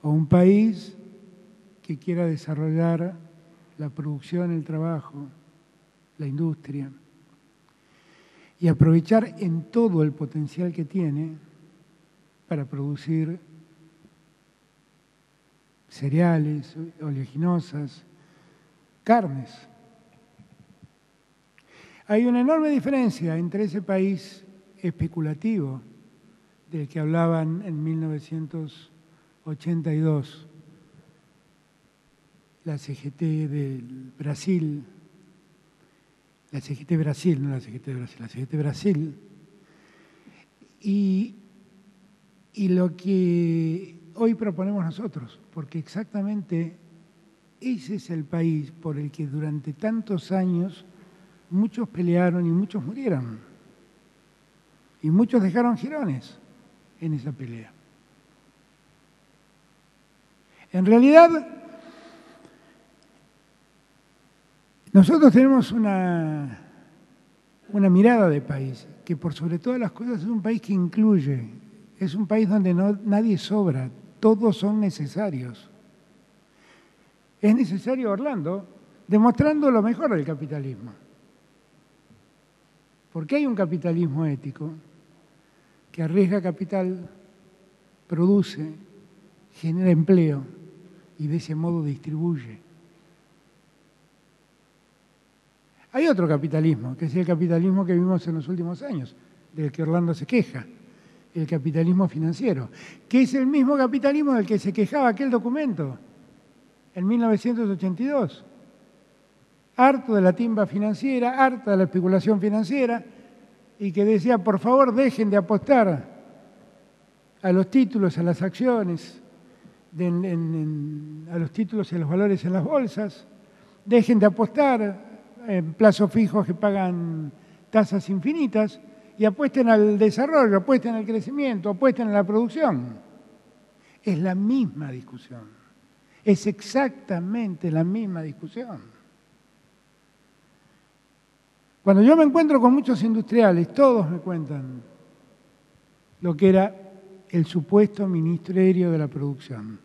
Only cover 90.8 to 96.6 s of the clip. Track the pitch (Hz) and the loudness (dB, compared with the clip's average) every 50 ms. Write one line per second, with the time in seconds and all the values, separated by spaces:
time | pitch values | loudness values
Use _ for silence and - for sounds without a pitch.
90.8 | - - - - _ _ _ - 151 147 156 170 - - 156 156 160 170 170 170 | -20 -20 -20 -20 _ _ _ -8 -4 -4 -4 -4 -4 -6 -6 -4 -2 -2 -2 -2
91.8 | 156 147 139 - - 160 151 156 170 175 170 139 120 113 107 - _ _ - _ | -2 -4 -6 -6 -8 -8 -6 -4 -2 -2 -4 -4 -8 -12 -18 -20 _ _ -20 _
92.8 | _ _ _ _ _ _ _ _ _ _ _ _ _ _ _ _ _ _ _ _ | _ _ _ _ _ _ _ _ _ _ _ _ _ _ _ _ _ _ _ _
93.8 | _ _ _ _ _ _ _ _ _ _ _ _ _ _ _ _ _ _ _ _ | _ _ _ _ _ _ _ _ _ _ _ _ _ _ _ _ _ _ _ _
94.8 | _ _ _ _ _ _ _ _ _ _ _ _ _ _ _ _ _ _ _ _ | _ _ _ _ _ _ _ _ _ _ _ _ _ _ _ _ _ _ _ _
95.8 | _ _ - 262 320 330 262 185 175 156 156 139 135 143 151 160 | _ _ -2 0 2 2 4 2 2 2 2 0 0 -2 -2 2